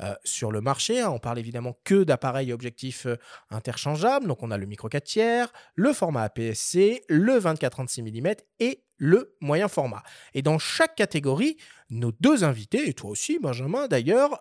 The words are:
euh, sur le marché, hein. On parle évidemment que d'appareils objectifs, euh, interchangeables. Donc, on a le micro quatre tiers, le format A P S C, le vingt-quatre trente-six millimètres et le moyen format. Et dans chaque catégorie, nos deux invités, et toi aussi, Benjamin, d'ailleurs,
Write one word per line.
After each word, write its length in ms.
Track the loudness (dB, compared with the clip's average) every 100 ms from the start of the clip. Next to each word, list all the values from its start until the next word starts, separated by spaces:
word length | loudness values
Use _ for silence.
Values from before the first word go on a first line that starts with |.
euh, 140 | -10 -8
sur 260 | -8 -6 -4
le 120 | -2
marché, 380 | -2 -2 0 0
hein. 80 | -2
On 80 | -4
parle 200 | -6 -6
évidemment 380 | -8 -8 -10 -6
que 200 | 2 4
d'appareils 500 | 4 2 0 -2 -4
objectifs, 500 | -6 -8 -10 -10 -8
euh, 120 | -6 -6 -8 -20 -12
interchangeables. 760 | -10 -8 -6 -4 0 2 2 0
Donc, 160 | -4
on 80 | -4
a 60 | -6
le 80 | -6
micro 220 | -10 -6
quatre 160 | -6
tiers, 480 | -4 0 2 2 -2 -8 -10
le 180 | 0 2
format 300 | 2 0 0
A 80 | -2
P 180 | -2 -4
S 100 | -4
C, 440 | -2 4 4 2 2
le 260 | 4 6
vingt-quatre 400 | 4 2 0 -2
trente-six 260 | -4 -8 -6
millimètres 420 | -8 -4 -4 -4 _ -2
et 220 | -2 -2 _ -2
le 400 | 6 6 4 -6
moyen 280 | -2 0 0
format. 340 | 0 -2 -4 -14 -20 -10
Et 80 | -2
dans 180 | 2 2
chaque 360 | 0 0 0
catégorie, 640 | 2 0 0 0 2 0 -2 -12 -20 -10
nos 220 | -4 -4
deux 320 | 2 4 4
invités, 440 | 2 0 -2 -2 -2
et 60 |
toi 160 | -6 -8
aussi, 280 | -6 -4 -2
Benjamin, 500 | -2 -4 -4 -4 0
d'ailleurs, 520 | 0 2 4 2 0